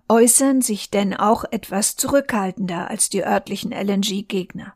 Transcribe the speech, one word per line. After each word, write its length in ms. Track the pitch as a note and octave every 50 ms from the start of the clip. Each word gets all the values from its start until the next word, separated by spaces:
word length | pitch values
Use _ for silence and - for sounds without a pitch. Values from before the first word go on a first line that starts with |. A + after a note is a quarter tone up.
| _ -
äußern 540 | A3 B3 B3+ A#3+ - - C4+ C#4 C4+ C4
sich 280 | B3 - G#3 G3 - -
denn 220 | - G3+ G3+ F#3+
auch 320 | F#3+ - G3+ G#3 A#3 - - -
etwas 460 | - G#3 - - F#3 G3 A3 - -
zurückhaltender 920 | - - - C#4 C#4 C#4 - B3 G#3 F#3+ F#3+ - - F#3+ F3+ F3 E3+ F3 -
als 220 | A3 - - -
die 120 | - F#3+
örtlichen 480 | - G#3 G#3 G3+ - - G3+ G3 - -
L-N-G-Gegner. 1000 | - - G3+ G3+ G3+ G3 G3 G#3+ F#3 G3 G3 - G#3 F#3+ F3+ - - - - - -